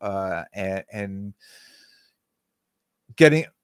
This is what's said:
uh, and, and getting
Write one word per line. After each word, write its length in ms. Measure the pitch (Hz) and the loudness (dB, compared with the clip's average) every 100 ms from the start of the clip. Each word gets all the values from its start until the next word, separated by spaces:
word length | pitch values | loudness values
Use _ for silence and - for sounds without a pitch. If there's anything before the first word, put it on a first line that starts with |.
uh, 420 | 101 98 95 82 - | -8 -6 -4 -6 -8
and, 300 | 101 95 95 - | -8 -6 -6 -8
and 420 | 107 101 98 101 - - - - - - _ _ _ _ _ _ _ _ _ _ _ _ - | -10 -10 -10 -12 -16 -20 -20 -20 -20 -20 _ _ _ _ _ _ _ _ _ _ _ _ 6
getting 300 | 156 156 - _ | 6 6 -2 _